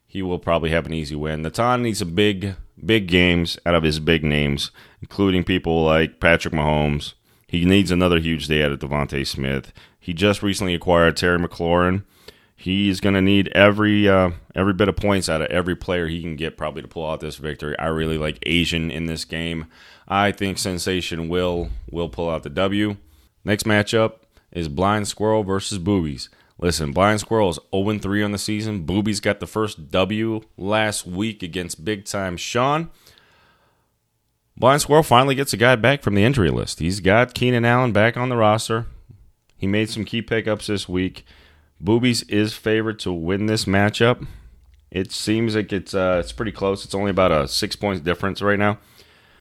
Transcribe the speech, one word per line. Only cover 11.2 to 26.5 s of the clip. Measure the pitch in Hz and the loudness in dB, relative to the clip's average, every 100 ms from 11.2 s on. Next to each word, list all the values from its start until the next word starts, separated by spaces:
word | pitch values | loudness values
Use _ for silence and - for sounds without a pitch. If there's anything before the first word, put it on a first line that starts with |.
| 90 87 | 0 0
McLaurin. | 85 - 85 87 90 92 - _ - - _ _ | -2 -4 0 2 2 0 -6 _ -20 -20 _ _
He's | 90 98 101 90 | -4 -2 0 0
gonna | 101 98 | 0 2
need | 95 101 92 | 4 4 2
every, | - 101 104 107 104 101 | 4 6 6 2 4 4
uh, | 95 92 85 - | 4 4 0 -8
every | - 95 | -2 0
bit | 92 101 | 2 2
of | 87 | 0
points | 104 98 90 | 0 0 0
out | 80 | -2
of | 78 | -2
every | 90 87 85 | -2 -2 -4
player | - 90 82 | -4 -4 -2
he | 85 | -6
can | 82 76 | -8 -6
get | 80 - | -8 -6
probably | 78 73 | -8 -8
to | 64 | -12
pull | 85 78 | -8 -6
out | 78 | -6
this | 76 73 | -8 -8
victory. | 76 71 73 - | -8 -8 -6 -4
I | 82 | -2
really | 80 80 80 | 0 0 -2
like | 76 - | -4 -4
Asian | - 85 80 82 82 | 0 2 2 -2 -4
in | 71 82 | -4 -6
this | 78 - | -6 -8
game. | 82 85 82 78 - - - - | -8 -6 -8 -10 -16 -20 -20 -4
I | 98 101 | 0 0
think | 95 98 90 | 0 -4 -4
Sensation | 101 90 95 90 85 82 82 | -6 -4 -4 -4 -4 -6 -4
will, | 87 90 87 85 - - | -2 -2 -2 -6 -8 -10
will | 82 85 | -6 -6
pull | - 85 | -4 -4
out | 78 | -4
the | 73 | -6
W. | 71 95 101 104 101 - _ _ _ | -2 0 0 0 -4 -12 _ _ _
Next | 90 104 | -2 -2
matchup | 110 104 104 117 110 - _ _ _ | 2 2 2 2 0 -2 _ _ _
is | 87 82 | -8 -6
Blind | 71 95 104 101 | 0 0 0 -2
Squirrel | - 107 110 | -2 0 0
versus | 95 95 - 101 | 0 -4 -4 -4
Boobies. | 85 101 78 65 - _ _ | 0 0 0 -6 -12 _ _